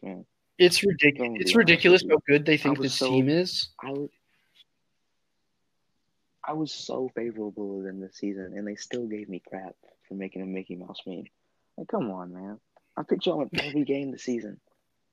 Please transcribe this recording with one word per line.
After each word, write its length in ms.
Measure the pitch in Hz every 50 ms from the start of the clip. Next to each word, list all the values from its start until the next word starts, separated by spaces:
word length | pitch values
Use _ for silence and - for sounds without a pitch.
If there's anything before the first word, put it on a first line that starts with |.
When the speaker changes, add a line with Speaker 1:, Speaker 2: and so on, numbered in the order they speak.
| -
Speaker 1:
man. 240 | 95 - 92 - _ _ _ _ _ _ -
Speaker 2:
it's 220 | 185 180 175 -
ridic-, 380 | 202 202 170 139 151 147 143 135
Speaker 1:
Don't 160 | 123 120 117 107
Speaker 2:
it's 100 | 180 - -
Speaker 1:
be 20 |
honest 0 |
Speaker 2:
ridiculous 480 | 233 214 165 170 165 - 175 180 180 -
Speaker 1:
with 80 | -
you. 60 | 156
Speaker 2:
how 60 | 151 -
good 200 | - 143 147 147
they 80 | 160 151
Speaker 1:
I 20 |
Speaker 2:
think 220 | 147 - 143 147 139
Speaker 1:
was 140 | 135 135 -
Speaker 2:
this 60 | -
Speaker 1:
so, 100 | 135 127
Speaker 2:
team 200 | 131 131 131 135
is. 400 | 151 170 185 180 - - - - _ - -
Speaker 1:
I 80 | 135 139
was, 180 | 139 147 - _ _ _ _ _ _ _ _ _ _ _ _ _ _ _ _ _ _ _ _ _ _ _ _ _ _ _ _ _ _ _ _ _ _ _ _ _ _ _ _ _ _ _ _ _ _ -
I 80 | - 151
was 180 | 156 156 143 -
so 380 | - - - 123 127 131 127 -
favorable 640 | 117 117 117 107 110 107 104 92 107 104 98 98 98
of 60 | 95
them 160 | 95 92 98
this 160 | 95 95 -
season, 380 | - - 101 98 98 92 92 98
and 100 | 101 104
they 80 | 104 104
still 320 | - - - - 123 120
gave 220 | 110 107 107 104 98
me 120 | 92 87 _
crap 280 | - - 95 95 87 - _ _ _ _ _ _ -
for 60 | 98
making 280 | 98 95 92 - 92 95
a 40 |
Mickey 300 | 95 92 95 95 - 90
Mouse 240 | 90 90 90 98 - -
meme. 180 | 95 90 85 - - _ _ _ _ _ _ _ _ - -
Like, 100 | 170 -
come 220 | - 208 143 104
on, 220 | 92 92 90 90 87
man! 240 | 90 95 98 110 - _ _ _ _ _ _ -
I 60 | - 156
picked 200 | - 185 185 -
y'all 140 | 185 160 156 135
in 180 | - - -
every 240 | - 147 139 151 139
game 260 | 135 139 139 139 135
this 140 | 123 - -
season. 360 | 127 123 117 107 104 98 - _ _ _ _ _ _ _ _ _ _